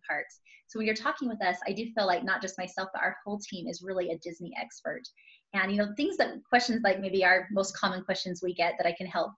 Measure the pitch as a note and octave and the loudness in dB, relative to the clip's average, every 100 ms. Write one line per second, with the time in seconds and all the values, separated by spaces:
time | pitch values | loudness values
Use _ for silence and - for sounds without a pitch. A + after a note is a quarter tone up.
0 | - D3 - - _ - _ A3 A3 A3 | -6 -6 -6 -14 _ -20 _ -4 -2 0
1 | C#4+ D#4 B3+ G#3 F#3+ F3+ G3 G3+ A#3 A3+ | -2 -2 -4 0 0 0 -2 -4 -2 0
2 | F#3+ F3 F#3 F#3 F#3 F#3 F3+ - F#3+ - | 2 2 2 -2 -2 -6 -8 -6 -6 -2
3 | F3+ - G3+ G#3 - F#3 E3 E3+ F3+ F#3 | -2 -2 -6 -8 -8 -8 -8 -8 -4 -2
4 | F3 E3 F3 E3+ F3 - - - D#3+ D3+ | -2 -2 -6 -10 -10 -8 -10 -8 -8 -8
5 | - - - - _ G3 F#3+ G3+ G#3 G#3 | -10 -20 -20 -20 _ -2 2 2 0 0
6 | D#4 F#4+ - - - B3 B3 A3 G#3 F#3+ | 0 2 0 0 4 4 4 2 4 2
7 | F#3+ F#3+ F3+ F#3 F#3 G3+ G3 - G3 F#3 | 2 4 6 6 4 0 0 0 0 0
8 | F#3 F#3 F#3 F3 F3+ F3 F3 - F3 E3+ | -2 -4 -2 -4 -4 0 0 2 0 0
9 | F3+ F3 E3 | -2 -2 -2